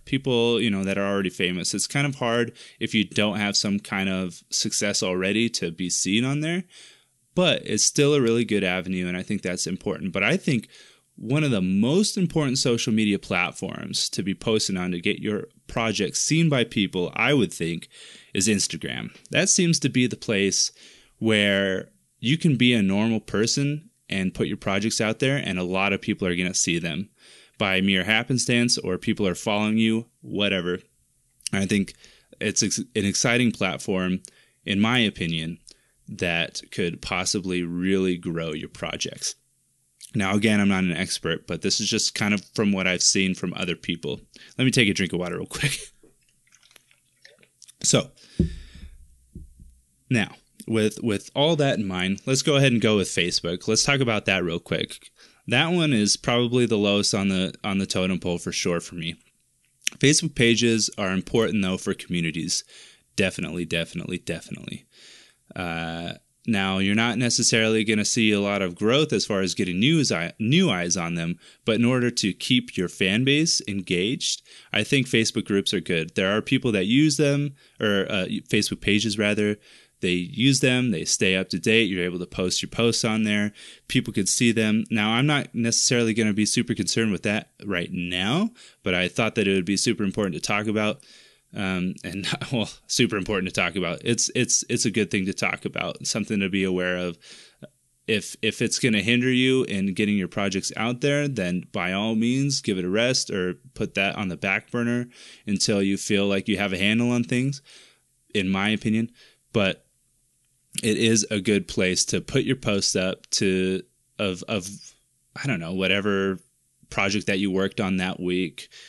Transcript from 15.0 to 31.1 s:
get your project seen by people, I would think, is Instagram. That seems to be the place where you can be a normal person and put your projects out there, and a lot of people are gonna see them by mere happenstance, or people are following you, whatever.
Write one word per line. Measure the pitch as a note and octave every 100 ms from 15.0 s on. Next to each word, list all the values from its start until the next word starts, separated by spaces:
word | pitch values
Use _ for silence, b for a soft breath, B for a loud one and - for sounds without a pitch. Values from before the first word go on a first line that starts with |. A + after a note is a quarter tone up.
get | G2 -
your | G#2+ G#2 - _ -
project | B2 A2+ G#2 F#2+ -
seen | - D#3+ E3
by | C3
people, | A2+ A2+ F#2+ F#2 F2 -
I | A#2+
would | D3 F#2
think, | - E2 A#2+ - B B B B
is | G#2 G2+
Instagram. | G2+ - D2+ C#2+ B1 A#1 - -
That | - G3
seems | - F3 D#3+
to | C#3
be | B2+ B2
the | -
place | - G2+ G2 F2+ - B B B B _
where | A2 G#2+ G2+ G2 G2 F#2+ - _ _ _
you | A2+ D#3+
can | E3+ A#2+
be | B2
a | A#2+
normal | F#2+ G2+ A2+ A2
person | - G2+ A#2 C#3+ C#3+ D3+ - _ -
and | F#2+ F#2
put | - A2
your | G2+
projects | G#2 G2 A2 -
out | A2 A2+
there, | C3 C#3
and | - F2+
a |
lot | F2+ F#2+ G2+
of | G2
people | - G2+ F#2
are | F2
gonna | F2+
see | - - E2+
them | E2+ D#2 G2+ B B B B -
by | G2+ F#2+
mere | G2 F#2+ F#2
happenstance, | A2 B2 B2+ - A#2+ A#2+ -
or | - F2+
people | A2+ G#2 G2
are | E2+
following | A2+ G#2 G#2+ A2
you, | A2 A2+ A#2+ _
whatever. | B2+ F#2+ G2+ F#2+ F2 F2+ - _ _